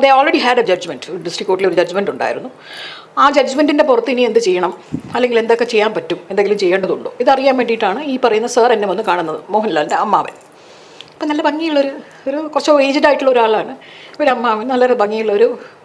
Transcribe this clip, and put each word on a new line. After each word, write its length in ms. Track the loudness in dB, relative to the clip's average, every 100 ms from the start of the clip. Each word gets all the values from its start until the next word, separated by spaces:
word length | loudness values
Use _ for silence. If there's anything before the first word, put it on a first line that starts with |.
they 80 | 6 4
already 240 | 4 2 2
had 120 | 0
a 40 | 2
judgment. 340 | -2 -2 -12 -10
ഒരു 60 | -10 -10
ഡിസ്ട്രിക്ട് 240 | -8 -4
കോർട്ടിൽ 180 | 0 0
ഒരു 80 | 0
ജഡ്ജ്മെന്റ് 320 | 0 0 0
ഉണ്ടായിരുന്നു. 360 | -2 -4 -4 -8 -16 -20 -18 -16 -18 -10 2
ആ 20 | 4 4
ജഡ്ജ്മെന്റിന്റെ 480 | 0 0 0 2 2
പുറത്ത് 220 | 2 2
ഇനി 100 | 2 2
എന്ത് 100 | 2 2
ചെയ്യണം, 260 | 0 -2 -6 -10 -12 -8 -2
അല്ലെങ്കിൽ 220 | 0 0
എന്തൊക്കെ 240 | 2 0 0
ചെയ്യാൻ 180 | 0 0 -2
പറ്റും, 220 | -6 -8 -6
എന്തെങ്കിലും 280 | -2 0 0
ചെയ്യേണ്ടതുണ്ടോ, 480 | 0 0 -2 -4 -6 -2
ഇതറിയാൻ 320 | 2 2 2 0
വേണ്ടിയിട്ടാണ് 400 | 0 0 -2 -2 -4
ഈ 20 | -2
പറയുന്ന 260 | 0 0 0 2
സാർ 160 | 2 2
എന്നെ 120 | 0
വന്ന് 120 | -4 -2
കാണുന്നത്, 300 | -2 -2 -6 -4 -2
മോഹൻലാലിൻ്റെ 420 | 0 -2 -2 -2
അമ്മാവൻ. 320 | 0 0 -2 -10 -20 -20 -20 -20 -20 -20 -20
അപ്പം 140 | -8 -4
നല്ല 100 | -2 -2
ഭംഗിയുള്ളൊരു, 420 | -2 -2 0 -2 -4 -16 -12 -6
ഒരു 100 | -6 -4
കുറച്ച് 180 | -4 2 4 4
ഏജ്ഡ് 200 | 2 2
ആയിട്ടുള്ള 220 | 4 2 2
ഒരാളാണ്. 400 | 2 2 -2 -12 -20 -20 -18 -2
ഒരു 80 | 0 0
അമ്മാവൻ, 300 | 0 -2 -2
നല്ലൊരു 240 | 0 2 2
ഭംഗിയുള്ള 300 | 0 0 0 2
ഒരു, 100 | 2 0 -14 -20